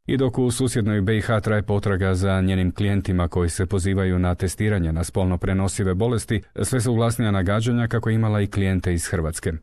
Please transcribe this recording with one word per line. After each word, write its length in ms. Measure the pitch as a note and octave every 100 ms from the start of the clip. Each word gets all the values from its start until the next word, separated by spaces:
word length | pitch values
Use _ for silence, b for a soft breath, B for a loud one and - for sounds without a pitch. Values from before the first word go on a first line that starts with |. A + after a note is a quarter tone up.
| -
I 100 | B2+
dok 220 | C3 C3
u 120 | B2
susjednoj 500 | A#2+ B2+ A#2+ G#2+ G#2
B 160 | F#2+ A2
I 40 |
H 200 | G2+ A2
traje 220 | A2 G#2+
potraga 520 | G2+ G2+ G2+ F#2+ F#2+
za 260 | F2+ G2 F#2+
njenim 320 | F#2+ F#2 F#2
klijentima 560 | - G2+ G2+ F#2+ F2+ F2
koji 200 | F#2 F2
se 180 | - F#2
pozivaju 520 | G2+ F#2+ F#2+ F#2+ F2+
na 160 | F2+
testiranje 580 | F2 F#2 - G#2+ G2+ D#2+
na 120 | D#2+
spolno 340 | F2 G#2 F#2 F2+
prenosive 560 | G2 F#2+ F#2+ - F#2+
bolesti, 480 | F#2 A#2 A2+ - A2 B -
sve 180 | - C3
su 140 | B2
glasnija 360 | A2+ A#2 A#2 A2
nagađanja 580 | G2 F2+ G#2 A#2 A#2+ A#2
kako 220 | A#2 A2+
imala 300 | A2 A2 G#2+
i 60 | G2+
klijente 480 | G#2 F#2+ F#2+ F#2
iz 120 | F2 -
Hrvatske. 460 | F#2 D#2 - - D#2+